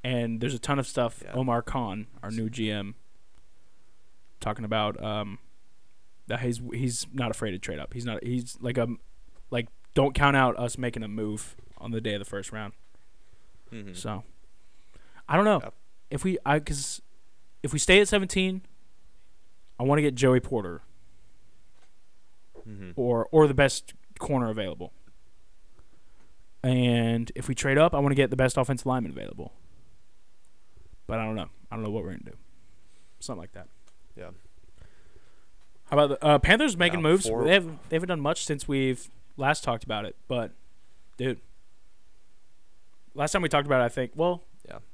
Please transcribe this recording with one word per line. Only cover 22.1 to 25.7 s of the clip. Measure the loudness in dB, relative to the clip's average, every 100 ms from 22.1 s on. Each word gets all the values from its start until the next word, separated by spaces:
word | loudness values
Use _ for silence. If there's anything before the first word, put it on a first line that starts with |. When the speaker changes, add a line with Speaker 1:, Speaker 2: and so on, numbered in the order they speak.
| -12 -14 -14 -12 -12 -12
Speaker 2:
Mm-hmm. | -10 -8 -2
Speaker 1:
or, | 2 2 6
or | 8 8
the |
best | 8 6 4 -6 -14 -14 -8
corner | 0 2 2
available. | 0 -2 -4 -8 -10 -12 -12 -14 -14 -12 -12 -12